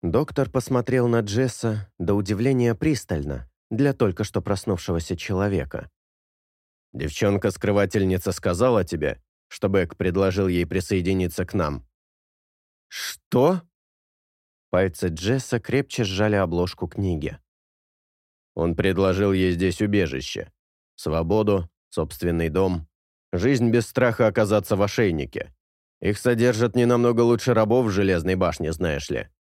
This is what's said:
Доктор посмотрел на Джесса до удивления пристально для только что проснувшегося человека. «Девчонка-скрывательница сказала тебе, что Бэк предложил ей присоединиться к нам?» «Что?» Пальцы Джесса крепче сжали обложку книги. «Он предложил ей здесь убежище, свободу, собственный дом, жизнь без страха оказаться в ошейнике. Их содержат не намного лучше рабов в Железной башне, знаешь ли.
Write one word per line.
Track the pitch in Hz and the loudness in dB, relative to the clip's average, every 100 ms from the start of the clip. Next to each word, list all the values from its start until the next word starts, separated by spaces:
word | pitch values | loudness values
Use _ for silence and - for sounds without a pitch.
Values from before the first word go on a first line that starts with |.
Доктор | 87 165 151 - 131 | 0 0 0 -2 -2
посмотрел | 131 - 123 117 127 120 | -2 0 -2 2 0 2
на | 117 | 2
Джесса | 104 107 131 - 117 107 98 _ | 0 0 -2 -2 -4 -4 -8 _
до | 87 101 | 0 0
удивления | 101 101 127 131 120 113 | 0 0 2 2 2 2
пристально | 156 135 - 78 71 67 62 _ _ | 0 -2 -2 -4 -4 -8 -10 _ _
для | 110 139 | 0 0
только | 135 110 90 | 2 0 0
что | 101 98 | -4 -4
проснувшегося | 90 98 - 92 - 85 82 87 | -2 -4 -2 -4 -2 -4 -2 -8
человека. | - 95 101 98 65 - - _ _ _ _ _ _ _ _ _ _ | -4 -2 0 0 -4 -10 -12 _ _ _ _ _ _ _ _ _ _
«Девчонка-скрывательница | - 78 - 104 101 101 - - 101 98 107 95 92 98 | -8 -8 0 0 2 0 -2 0 2 2 2 0 0 -2
сказала | 90 - 87 127 113 | -4 -2 0 2 2
тебе, | 87 78 73 - _ _ _ | 0 -2 -4 -6 _ _ _
что | - 98 | -4 0
Бэк | 95 85 - | 0 0 -2
предложил | 90 87 98 92 95 | -2 2 0 2 0
ей | 87 82 | 0 0
присоединиться | 90 - 98 90 95 90 - 90 | -2 -2 -2 0 0 -2 -4 -4
к | |
нам?» | 104 78 69 - _ _ _ _ _ _ _ _ _ _ | -2 -2 -4 -12 _ _ _ _ _ _ _ _ _ _
«Что?» | - - - _ 123 139 185 - _ _ _ _ _ _ _ _ _ _ | -12 -12 -12 _ 2 4 2 -4 _ _ _ _ _ _ _ _ _ _
Пальцы | 90 95 - 92 | 0 0 -2 -4
Джесса | 78 95 135 - 120 | -2 -2 -2 -2 -4
крепче | - 135 - - | 0 -2 -2 -4
сжали | 104 92 107 104 | -2 0 2 2
обложку | 92 87 90 - 90 | 0 0 -2 -4 -8
книги. | - 98 82 71 - _ _ _ _ _ _ _ _ _ _ _ - | -4 -2 -2 -4 -10 _ _ _ _ _ _ _ _ _ _ _ -4
«Он | 82 82 | -2 0
предложил | 95 92 98 92 101 | 0 2 2 2 2
ей | 95 92 | 2 2
здесь | 85 92 85 | 2 0 0
убежище, | 104 101 80 67 - - - _ _ _ _ - | 0 0 0 -4 -8 -10 -12 _ _ _ _ -10
свободу, | - 78 82 107 104 98 85 _ _ | -4 -2 2 2 2 0 -2 _ _
собственный | - 80 - 87 82 82 | -6 -6 -4 -2 0 0
дом, | 78 95 87 78 _ _ _ _ | 0 0 0 -6 _ _ _ _
жизнь | 87 113 135 117 | -2 2 2 2
без | 117 113 | 2 0
страха | - 123 110 113 | 0 0 2 2
оказаться | 101 107 104 - 101 | 2 2 2 2 0
в | |
ошейнике. | 98 - 104 80 64 - - _ _ _ _ _ | 0 2 0 0 -4 -8 -10 _ _ _ _ _
Их | - 104 | -4 -2
содержат | 127 120 120 110 117 123 | 0 2 2 2 0 2
не | 120 | 2
намного | 120 120 117 | 4 2 4
лучше | 120 117 - | 4 2 2
рабов | 113 107 123 117 | 2 4 4 2
в | |
Железной | 95 98 87 80 92 | 2 2 2 0 0
башне, | 90 78 80 | 0 0 -4
знаешь | 80 90 71 - | -2 -2 -2 -4
ли. | 65 50 _ | -6 -8 _